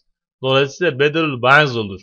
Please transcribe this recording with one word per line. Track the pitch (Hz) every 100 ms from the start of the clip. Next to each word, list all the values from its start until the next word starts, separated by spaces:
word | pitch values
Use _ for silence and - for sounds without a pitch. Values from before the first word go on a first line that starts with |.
| _ _ _ _
Dolayısıyla | 131 135 139 - 175 127
bedelül | 147 151 160 131
ba'z | 123 143 147 120
olur. | 104 92